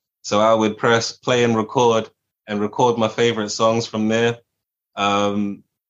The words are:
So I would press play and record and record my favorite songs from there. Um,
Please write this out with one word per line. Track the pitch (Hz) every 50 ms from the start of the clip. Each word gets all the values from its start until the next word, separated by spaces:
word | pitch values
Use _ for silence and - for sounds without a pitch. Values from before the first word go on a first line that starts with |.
| _ _ _ _ -
So | - 101 104
I | 107 113 113
would | 110 110 110 104 -
press | - 123 117 113 113 - -
play | - - 135 127 123 120
and | 117 117
record | 110 110 110 - 139 123 117 113 110 107 - _ _ _ _ _ _ _ -
and | 104 104
record | 104 101 - - 131 120 117 113
my | 110 107
favorite | - - 117 120 113 110 104 104
songs | - - 113 113 113 117 113
from | - - 110 107 110
there. | 113 113 117 117 117 117 - _ _ _ _ _ _ _ _ _ _
Um, | 110 - 104 101 101 101 101 101 104 104 101 101 - - _ _ _ _ _